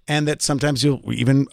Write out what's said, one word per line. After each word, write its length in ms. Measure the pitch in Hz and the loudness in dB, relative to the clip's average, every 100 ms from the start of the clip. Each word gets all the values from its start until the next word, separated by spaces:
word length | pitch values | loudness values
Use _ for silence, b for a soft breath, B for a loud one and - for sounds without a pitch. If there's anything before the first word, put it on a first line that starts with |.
| - | -4
and 220 | 151 151 | -2 -2
that 140 | 147 | -2
sometimes 420 | - 143 147 135 | -2 -2 0 0
you'll 300 | 143 131 - | 0 0 -4
even 340 | 117 120 135 139 | -2 2 2 0